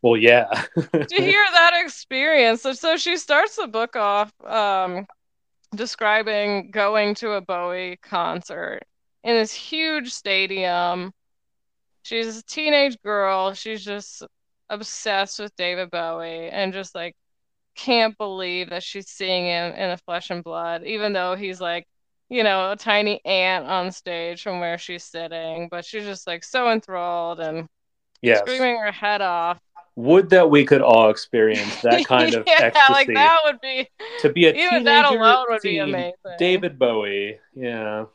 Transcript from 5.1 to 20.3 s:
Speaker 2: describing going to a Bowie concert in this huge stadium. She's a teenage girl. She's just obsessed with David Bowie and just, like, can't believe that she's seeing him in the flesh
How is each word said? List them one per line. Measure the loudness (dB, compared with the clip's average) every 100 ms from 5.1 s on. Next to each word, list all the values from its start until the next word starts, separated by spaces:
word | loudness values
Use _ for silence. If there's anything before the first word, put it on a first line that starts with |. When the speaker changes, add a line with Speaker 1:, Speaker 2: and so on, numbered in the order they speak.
| -20 _ _ _ _ _
Speaker 2:
describing | -10 -10 -4 0 0 0 -2 -2 -2 -4
going | -2 0 2 0 -2
to | -4
a | -6
Bowie | -4 -6 -4 -6 -8 -12
concert | _ -4 -4 -6 -10 -12 -10 -12 -16 _ _ _
in | -2
this | 0 0
huge | -6 -10 -4 -4 -4 -8
stadium. | -12 -4 -2 -2 -2 -2 -2 -2 -4 -8 -14 _ _ _ _ _ _ _ _
She's | -10 -6 -6 -10
a |
teenage | -14 -6 0 2 0 -4
girl. | -6 -2 -2 -2 -4
She's | -6 -12 -12
just | -10 -12 -14 -20 -20 _ _ _ _
obsessed | -12 -12 -10 -4 -2 -4 -8
with | -14
David | _ -6 -6 -6
Bowie | -6 -6 -8 -10 -10 -10
and | -6 -6
just, | -6 -12 -12
like, | -14 _ _ _ _ _ _ -14
can't | -2 2 2 -2
believe | -10 -8 -6 -6 -8
that | -10
she's | -12 -14 -16
seeing | -10 -4 -2 -2
him | -4 -4
in | -6 -6
the | -6
flesh | -8 -10 -8